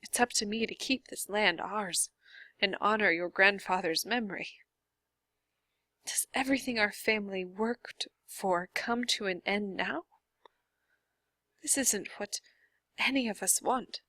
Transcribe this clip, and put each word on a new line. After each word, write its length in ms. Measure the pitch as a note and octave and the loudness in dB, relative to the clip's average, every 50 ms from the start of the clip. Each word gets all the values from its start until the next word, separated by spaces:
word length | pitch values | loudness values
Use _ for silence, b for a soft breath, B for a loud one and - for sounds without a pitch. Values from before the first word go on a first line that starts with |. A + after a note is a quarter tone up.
It's 180 | - - - - | -18 -6 2 2
up 100 | B3 B3 - | 2 2 2
to 120 | - A3+ | -2 -2
me 200 | G3+ G#3 A3+ A3+ | -2 -2 -2 -2
to 100 | G#3+ - | -4 -4
keep 320 | - - - C4+ B3+ _ | -6 -2 -2 -2 -2 _
this 220 | - - - - - | -10 -10 -10 -8 -4
land 320 | F#3+ G#3 G#3+ G3 E3+ D#3+ | 0 2 4 4 2 2
ours 480 | - - F#3+ G#3+ G#3 F#3 E3 - - - _ B B B B B B B B B | -2 -4 -4 -4 -4 -2 -2 -2 -2 -2 _ B B B B B B B B B
and 160 | - G3 F#3 - | 0 0 0 2
honor 300 | - G3+ G#3+ A3 G#3+ F#3+ | 2 2 2 4 4 4
your 180 | E3+ E3 F3+ F3 | 2 2 0 -4
grandfather's 760 | - - F#3+ G3 G3+ G3 - - F#3 F#3 F#3+ F3 D#3+ D#3+ - | 2 6 6 6 6 4 0 -2 -2 0 0 0 -2 -2 -2
memory. 440 | - G#3+ B3 A#3 G3+ F3+ E3 - - - - - _ _ _ _ _ _ _ _ _ _ _ _ _ _ _ _ _ _ _ _ _ _ _ _ _ _ _ _ | 0 -2 -2 -2 -2 -6 -8 -8 -10 -12 -16 -20 _ _ _ _ _ _ _ _ _ _ _ _ _ _ _ _ _ _ _ _ _ _ _ _ _ _ _ _
Does 220 | - - - - - _ | -6 -4 -4 -4 -4 _
everything 460 | B3+ C4 C4 C4+ C4 B3+ - B3 A3+ | -2 0 2 2 0 0 -2 0 2
our 120 | G#3 G#3 | 2 2
family 540 | G3+ - - - A3 G#3+ G#3 G3+ F#3+ F#3+ F#3 | 0 -2 0 0 2 2 0 -4 -4 -6 -6
worked 600 | F3+ F3+ F#3+ A3 A3+ A#3+ - _ - - _ - - _ _ _ | -6 -4 -2 -2 -2 -2 -4 _ -20 -10 _ -10 -10 _ _ _
for 420 | _ - - - G3 F3+ F3 F3 - _ | _ -14 -4 0 2 2 2 2 -2 _
come 300 | - - - A#3 A#3 A#3+ | -6 -2 0 0 0 2
to 220 | A#3+ - - G#3+ | 0 0 0 0
an 140 | G3 F#3 F3 - | -2 -2 -2 -2
end 300 | - G3 G#3 G#3 G3+ F#3+ | -2 0 0 0 -2 -2
now? 280 | F3 F#3 F#3+ G#3+ D4 F4+ _ _ _ _ _ _ _ _ - _ _ _ _ _ _ _ _ _ _ _ _ _ _ _ _ _ _ _ _ _ _ | -2 -2 -2 -2 -6 -6 _ _ _ _ _ _ _ _ -20 _ _ _ _ _ _ _ _ _ _ _ _ _ _ _ _ _ _ _ _ _ _
This 160 | _ D4+ - | _ 0 0
isn't 300 | - C4+ - - G#3 E3 - - | 2 2 2 0 0 -2 -6 -8
what 240 | - G3+ - - - b b b b b b b b b _ _ | -10 -10 -6 -6 -8 b b b b b b b b b _ _
any 320 | - - - C4 C4+ B3+ A3+ | -2 0 2 2 2 0 0
of 140 | G3+ - - | -2 -4 0
us 180 | F#3 - - | 0 0 2
want. 400 | - - A#3 B3+ G#3+ - - - _ | 2 2 0 0 0 -6 -12 -16 _